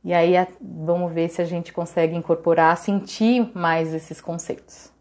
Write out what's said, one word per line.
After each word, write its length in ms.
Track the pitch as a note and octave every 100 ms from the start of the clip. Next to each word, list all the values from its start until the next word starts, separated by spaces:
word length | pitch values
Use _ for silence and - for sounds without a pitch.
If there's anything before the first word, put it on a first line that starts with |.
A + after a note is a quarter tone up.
E 100 | F3
aí, 240 | F3 E3+ F3+
a, 100 | F3+ -
vamos 520 | G3 D#3+ D#3 F3 F3
ver 160 | E3 E3
se 120 | E3
a 40 |
gente 280 | E3+ E3+ E3+
consegue 420 | - E3+ - D#3+
incorporar, 600 | E3+ E3+ E3 E3+ E3 D#3+ E3+
sentir 760 | - G3+ F#3+ - A3 B3 A#3
mais 400 | F#3+ E3+ E3 D#3+
esses 260 | D#3+ D#3 D#3+
conceitos 720 | - E3+ - - _ - - _